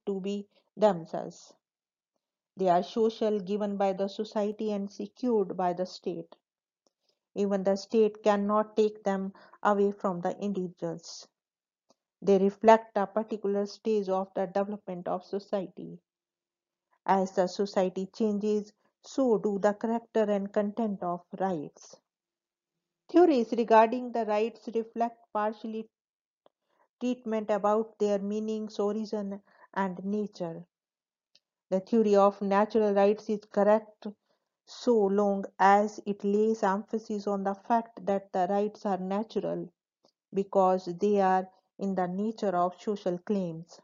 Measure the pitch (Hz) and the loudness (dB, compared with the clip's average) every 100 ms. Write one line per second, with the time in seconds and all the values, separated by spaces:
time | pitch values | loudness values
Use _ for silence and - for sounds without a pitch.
0 | - 196 190 202 202 _ _ - 214 175 | -8 -6 -4 -6 -10 _ _ 2 2 2
1 | 165 - - - - _ _ _ _ _ | -6 -10 -10 -14 -20 _ _ _ _ _
2 | _ _ _ _ _ - 185 175 190 240 | _ _ _ _ _ -2 2 2 0 -2
3 | 220 220 220 214 180 202 208 202 196 190 | -2 0 -2 -2 -4 -4 -4 -2 -2 -2
4 | 196 202 220 220 208 214 220 208 202 - | -6 -6 -6 -4 -4 -4 -4 -4 -6 -10
5 | 208 - 254 226 185 185 180 175 185 - | -14 -6 0 0 0 -2 -2 -2 -6 -8
6 | 202 165 165 - _ _ _ _ _ _ | -8 -8 -12 -20 _ _ _ _ _ _
7 | _ _ _ 190 202 202 190 196 - 226 | _ _ _ -4 0 0 0 0 0 2
8 | 214 214 214 208 202 214 214 - 214 214 | 2 2 2 2 2 0 0 2 0 0
9 | 202 196 190 - - - 202 202 202 202 | -4 -2 -4 -10 -20 -4 0 2 2 0
10 | 202 175 185 - 202 196 180 - 170 165 | -4 -4 -4 -4 -6 -4 -6 -6 -8 -8
11 | - - - _ _ _ _ _ _ _ | -12 -18 -20 _ _ _ _ _ _ _
12 | _ - 180 196 196 196 220 220 220 208 | _ -6 2 4 4 4 6 6 4 -4
13 | 196 214 220 214 202 202 202 - 226 214 | -2 -4 -6 -6 -4 -4 -4 -6 -2 -2
14 | 190 190 190 - 190 196 196 208 - 180 | 0 -4 -4 -6 -4 -2 -2 -6 -10 -8
15 | 180 180 - 196 196 202 180 - 165 175 | -6 -6 -6 -8 -4 -6 -6 -12 -16 -16
16 | _ _ _ _ _ _ _ _ _ _ | _ _ _ _ _ _ _ _ _ _
17 | - 190 190 - 180 - 202 208 185 185 | 0 2 2 0 -2 -2 -2 0 0 -2
18 | 190 - 220 202 214 208 202 _ _ _ | -8 -4 -2 -2 0 -2 -4 _ _ _
19 | - - 262 202 214 196 208 208 226 226 | -10 0 2 2 0 0 0 0 -4 -6
20 | 226 226 208 202 196 214 208 208 220 196 | -4 -2 0 0 -2 -2 -2 -2 -4 -4
21 | 180 175 - 190 190 180 - - - - | -6 -6 -8 -6 -4 -4 -8 -16 -20 -20
22 | _ _ _ _ _ _ _ _ _ _ | _ _ _ _ _ _ _ _ _ _
23 | - 320 349 269 226 233 220 220 226 247 | 2 6 6 6 2 0 6 6 6 2
24 | 247 233 214 208 226 226 - 220 226 226 | -4 -4 -2 0 -2 -6 -8 -6 -6 -4
25 | 233 233 _ 214 214 220 226 220 220 _ | -6 -6 _ -4 -4 -4 -10 -10 -12 _
26 | _ _ _ _ _ _ _ _ _ - | _ _ _ _ _ _ _ _ _ -6
27 | 247 247 220 220 214 208 208 214 220 - | -4 -4 -4 -4 -2 0 2 0 -2 -2
28 | 208 202 202 214 214 220 214 - 202 208 | 0 0 -2 -4 -4 -6 -8 -4 -2 -2
29 | 208 214 202 196 _ _ - - 196 180 | -6 -6 -6 -10 _ _ -10 -4 -4 -4
30 | 190 208 202 - 170 165 175 _ _ _ | -6 -4 -6 -6 -10 -10 -16 _ _ _
31 | _ _ _ _ _ _ - 190 190 226 | _ _ _ _ _ _ -4 -4 2 4
32 | 208 202 196 196 202 196 214 220 214 202 | 6 6 6 4 0 2 4 2 2 4
33 | 202 208 - 208 - - 202 214 214 - | 4 2 -2 -6 -2 2 4 4 2 -16
34 | 208 - _ _ _ _ - - - 226 | -16 -16 _ _ _ _ -20 -4 2 4
35 | 196 196 202 196 196 - 190 202 208 - | 4 2 2 0 -4 4 6 6 4 -4
36 | - 202 202 202 220 220 196 196 214 226 | -6 -4 0 2 2 2 0 -2 -4 -8
37 | 220 208 202 202 196 196 - 233 226 - | -6 -6 -4 -2 -4 -6 -2 -2 -2 -8
38 | 185 196 196 190 180 202 208 208 214 185 | -4 -4 -2 -2 0 0 -2 -4 -4 -4
39 | 185 196 220 202 170 175 175 _ _ _ | -2 -4 -4 -4 -4 -6 -8 _ _ _
40 | _ _ _ 190 196 196 185 185 175 175 | _ _ _ -6 0 2 4 2 -2 -2
41 | 208 202 190 185 190 _ _ - 196 185 | 2 2 4 2 -2 _ _ -8 -4 -2
42 | 180 185 214 220 208 175 175 180 - 202 | -4 -4 -4 -4 -2 0 -2 -2 -6 -4
43 | 185 180 - 202 180 165 170 - | -4 -4 -4 -4 -4 -8 -14 -20